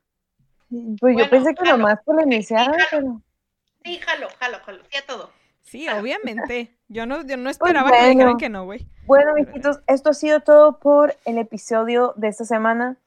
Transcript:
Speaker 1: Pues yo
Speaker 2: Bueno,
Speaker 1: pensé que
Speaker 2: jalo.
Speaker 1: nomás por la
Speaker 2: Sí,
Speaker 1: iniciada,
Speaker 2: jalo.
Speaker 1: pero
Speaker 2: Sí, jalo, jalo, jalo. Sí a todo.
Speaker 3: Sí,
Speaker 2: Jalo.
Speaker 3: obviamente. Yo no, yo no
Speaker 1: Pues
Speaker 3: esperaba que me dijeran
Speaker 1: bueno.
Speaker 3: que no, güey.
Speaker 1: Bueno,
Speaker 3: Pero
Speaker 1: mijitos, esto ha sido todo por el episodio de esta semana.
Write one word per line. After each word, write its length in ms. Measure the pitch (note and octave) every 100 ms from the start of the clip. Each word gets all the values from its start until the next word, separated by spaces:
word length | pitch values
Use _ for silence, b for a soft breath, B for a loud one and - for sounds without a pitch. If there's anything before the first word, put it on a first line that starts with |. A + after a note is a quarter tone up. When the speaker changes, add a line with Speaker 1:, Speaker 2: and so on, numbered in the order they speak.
| _ _ _ _ _ _ _
Speaker 1:
Pues 100 | A#3+
yo 160 | A#3 G#3
Speaker 2:
Bueno, 280 | B3+ A#3 -
Speaker 1:
pensé 260 | C4 C#4+
que 100 | E4 F4
Speaker 2:
jalo. 100 | B3
Speaker 1:
nomás 220 | G#3 G#3
por 100 | - D#4
la 60 |
Speaker 2:
Sí, 60 | D4
Speaker 1:
iniciada, 360 | A3+ F#3+ A3+ B3+
Speaker 2:
jalo. 200 | E4 D#4
Speaker 1:
pero 320 | D4+ C4+ A3+ _ _ _ _ _ _
Speaker 2:
Sí, 140 | F4 F4
jalo, 300 | E4+ D4+ A3+ -
jalo, 200 | B3 G3
jalo. 200 | - F#3 _
Sí 60 | C#4
a 80 | C#4
todo. 240 | A#3 D3+ _ _ _
Speaker 3:
Sí, 220 | _ A#3+ D#4
Speaker 2:
Jalo. 140 | G#3
Speaker 3:
obviamente. 760 | A#3 F#4+ G#4+ A3 C4 A#3+ A#3 _ -
Yo 160 | A3 A#3
no, 160 | D4 C4+
yo 100 | B3+
no 80 |
Speaker 1:
Pues 120 | C4 C#4
Speaker 3:
esperaba 340 | F4 D#4 C4
que 60 | B3
me 100 | B3+
dijeran 180 | C4 B3+
Speaker 1:
bueno. 100 | A#3+
Speaker 3:
que 100 | A#3+
no, 160 | G3+
güey. 220 | F#3 A3 - - -
Speaker 1:
Bueno, 260 | C#4 D4
Speaker 3:
Pero 120 | D4+ -
Speaker 1:
mijitos, 340 | C#4+ C#4 C#4+ -
esto 240 | C4+ D4+
ha 40 |
sido 260 | C#4+ D4+ D4+
todo 380 | D4+ D4 D4+ D4
por 360 | C#4+ C#4+ D4 - A#3
el 100 | A#3
episodio 760 | A3 G#3+ - A3+ A#3 A#3+ B3 G#3+
de 120 | G#3+
esta 160 | G3+ A3+
semana. 500 | A3 A3+ A#3 B3 B3+